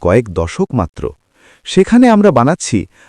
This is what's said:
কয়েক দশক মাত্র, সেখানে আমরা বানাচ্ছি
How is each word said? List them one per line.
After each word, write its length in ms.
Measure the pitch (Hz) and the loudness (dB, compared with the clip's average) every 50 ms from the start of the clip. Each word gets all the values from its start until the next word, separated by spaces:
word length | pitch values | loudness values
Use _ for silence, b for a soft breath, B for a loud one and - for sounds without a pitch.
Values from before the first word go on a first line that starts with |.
কয়েক 280 | - 87 95 123 123 104 | -2 0 0 0 0 -2
দশক 460 | 85 90 82 82 - - 190 - - | -4 -6 -6 -6 -4 -6 -6 -4 -4
মাত্র, 380 | 117 90 80 _ - 65 60 - _ _ b b b b b b b b | -4 -6 -6 _ -10 -12 -12 -12 _ _ b b b b b b b b
সেখানে 440 | - - 185 190 - 220 247 254 247 | -4 0 0 0 2 4 4 4 4
আমরা 220 | 220 208 208 208 | 4 4 4 2
বানাচ্ছি 560 | 147 120 120 143 175 - - - - 98 - - b b b | 2 2 2 0 0 -4 -4 -4 -4 -4 -4 -6 b b b